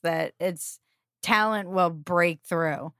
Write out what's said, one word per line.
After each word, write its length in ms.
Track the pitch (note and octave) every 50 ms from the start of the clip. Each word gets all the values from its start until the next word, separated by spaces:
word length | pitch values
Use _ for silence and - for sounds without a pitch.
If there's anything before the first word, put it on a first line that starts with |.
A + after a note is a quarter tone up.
| -
that 300 | E3+ E3 D#3+ D#3+ - - -
it's, 400 | E3+ F#3+ F3 D#3 - - - - _ _ _ _ _ _ _ _ -
talent 460 | - A3+ G#3+ G#3+ A3 A3 G#3 G3 F3
will 180 | F#3+ F#3 F3+ E3+
break 500 | E3 D#3 D3 - F3+ F3 F3 F3 E3 D#3 _
through. 480 | - F3 E3+ E3 D#3+ D3 C3+ - E3 -